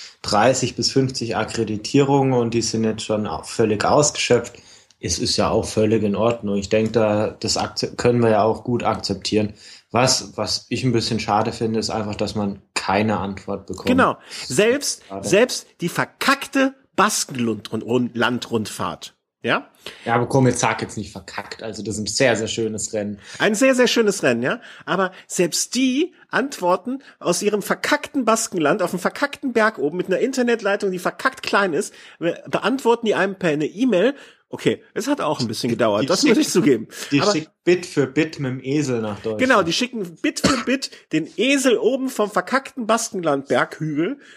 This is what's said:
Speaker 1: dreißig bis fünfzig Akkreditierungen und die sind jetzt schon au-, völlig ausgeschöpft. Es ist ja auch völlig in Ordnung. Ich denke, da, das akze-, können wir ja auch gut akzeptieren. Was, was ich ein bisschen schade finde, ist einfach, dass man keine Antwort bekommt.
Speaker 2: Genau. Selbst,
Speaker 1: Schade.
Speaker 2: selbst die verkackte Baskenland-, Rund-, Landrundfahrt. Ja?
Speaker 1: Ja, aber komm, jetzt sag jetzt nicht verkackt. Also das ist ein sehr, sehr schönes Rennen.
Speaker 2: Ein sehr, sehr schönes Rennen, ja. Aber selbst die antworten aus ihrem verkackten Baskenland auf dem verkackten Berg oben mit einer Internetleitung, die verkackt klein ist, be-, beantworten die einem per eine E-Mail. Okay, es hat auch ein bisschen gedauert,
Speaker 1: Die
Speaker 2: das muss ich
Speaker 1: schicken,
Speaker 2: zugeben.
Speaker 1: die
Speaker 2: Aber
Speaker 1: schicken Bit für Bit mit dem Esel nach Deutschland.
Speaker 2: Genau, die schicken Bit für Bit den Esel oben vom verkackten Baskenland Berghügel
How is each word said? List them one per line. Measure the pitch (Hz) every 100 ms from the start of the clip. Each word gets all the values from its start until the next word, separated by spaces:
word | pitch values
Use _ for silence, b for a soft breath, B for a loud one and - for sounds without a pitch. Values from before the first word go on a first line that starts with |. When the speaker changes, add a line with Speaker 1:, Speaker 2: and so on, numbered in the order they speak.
| B B
Speaker 1:
dreißig | - 104 120 131 120
bis | - -
fünfzig | 135 131 - 117 98
Akkreditierungen | 107 - 107 107 - 139 143 143 135
und | 123 117
die | 117
sind | 110 113
jetzt | 110 107
schon | - 107 98
au-, | 78
völlig | - - 110 104
ausgeschöpft. | 82 135 147 - - 120 - B B B B _
Es | 107 -
ist | 117 -
ja | 87
auch | 104
völlig | - 110 107 110
in | 101 98
Ordnung. | 113 117 104 101
Ich | 101
denke, | 110 110
da, | 117 107 104 107 -
das | 110 -
akze-, | 104 - -
können | - 123 120
wir | 113
ja | 107
auch | 110 110
gut | - 120
akzeptieren. | 110 98 - 98 - 107 104 B B B B
Was, | 113 127 - 98 110
was | 104 - -
ich | 117
ein | 131
bisschen | 113 110 110
schade | 113 104 110
finde, | - 113 110
ist | 98
einfach, | 101 104 101
dass | 104
man | 107 101 98 _
keine | - - 98 110 95
Antwort | 98 98 - 98 -
bekommt. | 92 -
Speaker 2:
Genau. | 262 190 - B B
Selbst, | - 131 220 277 - - -
Speaker 1:
Schade. | 98 101
Speaker 2:
selbst | 196 247 - - -
die | 170
verkackte | - 127 - - 269 - 277 262 - _ -
Baskenland-, | 202 - - 135 117 104 -
Rund-, | 110 107 123 117 113
Landrundfahrt. | 117 120 - 117 101 - 87 78 - _ _ _
Ja? | 117 190 - B B B
Speaker 1:
Ja, | 117 120
aber | 120
komm, | 135 127
jetzt | 123
sag | 117 113
jetzt | 104 110
nicht | 98
verkackt. | 98 - - - -
Also | 110 104
das | 104
ist | 104
ein | 101
sehr, | - 131 107
sehr | 110
schönes | - 110 107 -
Rennen. | 107 104 104 B B
Speaker 2:
Ein | 175
sehr, | 214 262
sehr | 247 240
schönes | 247 208 -
Rennen, | 147 117
ja. | 131 240 B B
Aber | - 175 185 B -
selbst | - 175 - - 240
die | 262 254 359 b _
antworten | 202 277 - 175 185 247 262 B B
aus | 160 175
ihrem | 202 208
verkackten | - - - 294 - 277
Baskenland | 220 220 - 180 143 214
auf | -
dem | 180
verkackten | 196 - 285 - 269
Berg | 226 214 -
oben | 143 180
mit | 175
einer | 170
Internetleitung, | 233 254 240 226 196 208 202
die | 180
verkackt | 180 - 262 -
klein | - 208 196
ist, | 147 - B B B
be-, | 165 - 135
beantworten | - 196 262 233 233 220
die |
einem | 151 196 196
per | 175
eine | 147 151
E-Mail. | 185 262 180 233 277 B B _
Okay, | 123 135 107 b
es | - 233
hat | 294
auch | 151 147
ein | 117
bisschen | 113 123
gedauert, | 113 113 101
Speaker 1:
Die | 135
Speaker 2:
das | 185
muss | 285 220
ich | -
Speaker 1:
schicken, |
Speaker 2:
zugeben. | 190 147 117 - B B
Speaker 1:
die | 143
Speaker 2:
Aber | 196
Speaker 1:
schicken | 160 - _
Bit | 175 175
für | - 147 131
Bit | 147 160 147
mit | 131
dem | 127
Esel | 131 147 131 120
nach | 107 101
Deutschland. | 113 107
Speaker 2:
Genau, | 254 226
die | 170
schicken | 170 247 226 175 160
Bit | 302 -
für | - 254
Bit | 233 269 - B -
den | 156 - -
Esel | 254 277 254 202
oben | 190 262 262
vom | - 208
verkackten | 185 180 262 269 - 214
Baskenland | 226 - 190 160 139 135
Berghügel | 123 160 - 156 147 190 277 B